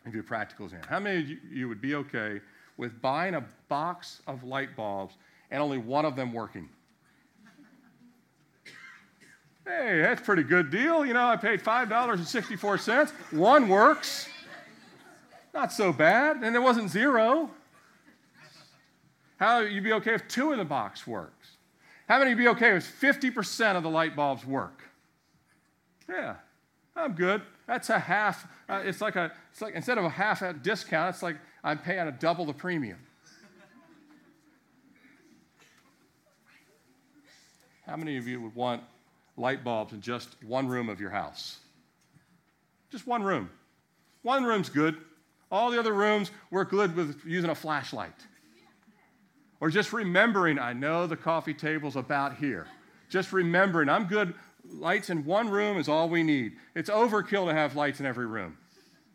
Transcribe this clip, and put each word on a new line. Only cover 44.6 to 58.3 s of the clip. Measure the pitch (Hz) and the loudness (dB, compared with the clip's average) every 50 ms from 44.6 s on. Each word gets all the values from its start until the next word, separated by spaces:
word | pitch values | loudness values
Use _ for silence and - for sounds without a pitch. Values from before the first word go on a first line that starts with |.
| 175 127 | 0 0
good. | 135 143 151 160 156 156 - - - _ _ _ _ _ _ - | 0 2 2 2 0 -2 -8 -20 -20 _ _ _ _ _ _ -4
All | - 196 233 240 240 | 0 0 2 2 2
the | 233 | 0
other | 233 220 214 | 0 0 2
rooms, | 196 208 214 214 214 202 175 - - - - | 2 2 4 4 2 0 -2 -8 -16 -14 -4
we're | - 190 196 | -2 -2 -2
good | - 196 196 208 190 165 | 0 2 2 2 2 0
with | 175 175 147 139 - - | -2 -4 -4 -6 -10 -10
using | 165 165 180 170 170 | -6 -4 -2 -2 -2
a | 123 | -4
flashlight. | - - 156 156 143 127 - - 117 98 82 - - - - _ _ _ _ _ _ _ _ _ _ _ _ _ _ _ _ _ _ _ _ _ _ _ _ _ - | -4 -4 -4 -4 -4 -4 -6 -8 -8 -10 -10 -12 -18 -20 -20 _ _ _ _ _ _ _ _ _ _ _ _ _ _ _ _ _ _ _ _ _ _ _ _ _ -4
Or | 151 160 | -2 0
just | 151 202 208 - - | 2 0 0 0 -2
remembering, | 233 214 180 175 185 214 240 214 196 180 165 151 139 | -4 -2 0 4 4 4 4 4 2 2 2 2 0
"I | 127 120 120 | -2 -4 -4
know | 120 135 147 160 170 175 | -4 -2 -2 0 0 -2
the | 175 160 | -2 -4
coffee | - - 160 165 160 - - 147 | -6 -2 -2 -2 0 -2 -4 -6
table's | 147 - 151 156 156 143 147 127 | -6 -4 -4 -4 -4 -4 -6 -6
about | 139 123 - 151 139 139 139 123 | -6 -4 -2 -2 -2 -2 -2 -4
here." | - 143 143 117 87 80 - - - - _ _ _ _ - | -4 -4 -4 -4 -4 -8 -12 -18 -20 -20 _ _ _ _ -4
Just | - 185 185 - - | -2 -2 -2 0 0
remembering, | 190 180 170 170 180 190 202 175 165 151 135 | 0 2 2 4 4 4 4 4 2 4 4
I'm | 151 196 220 | 4 2 2
good. | 170 202 208 208 175 - - - - _ _ - | 0 0 0 0 -2 -4 -10 -16 -20 _ _ -20
Lights | - - 156 151 165 185 214 196 - | -18 -14 -8 -2 0 0 0 -2 -4
in | 180 160 143 | -4 -4 -2
one | 147 180 208 240 226 | 0 0 0 0 0
room | 196 202 208 208 202 185 | 0 0 0 0 0 -2
is | 147 147 | 0 0
all | 147 156 165 165 | 2 2 2 2
we | 170 170 165 | 2 2 2
need. | 156 151 135 120 107 - - - - - | 2 2 0 0 -4 -8 -12 -20 -14 -8
It's | 165 156 - | -8 -4 0
overkill | 208 214 233 240 214 208 185 - 202 202 185 | 2 2 4 4 2 0 -2 0 0 0 0
to | 175 156 | 2 2
have | 156 151 147 131 | 2 0 0 0
lights | 147 147 143 131 135 | 0 -2 -2 -2 -2
in | 139 | -4
every | 135 123 120 123 | -6 -4 -4 -6
room. | 113 | -6